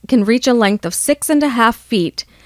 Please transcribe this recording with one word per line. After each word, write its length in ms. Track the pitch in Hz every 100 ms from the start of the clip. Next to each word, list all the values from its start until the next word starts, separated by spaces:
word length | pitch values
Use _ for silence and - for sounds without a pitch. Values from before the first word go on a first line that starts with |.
| -
can 160 | 247
reach 240 | 202 247 262
a 60 |
length 320 | 240 202 208 175
of 80 |
six 360 | - - 294 -
and 140 | 294
a 60 | 294
half 260 | 240 226 233
feet 480 | - 214 165 - - _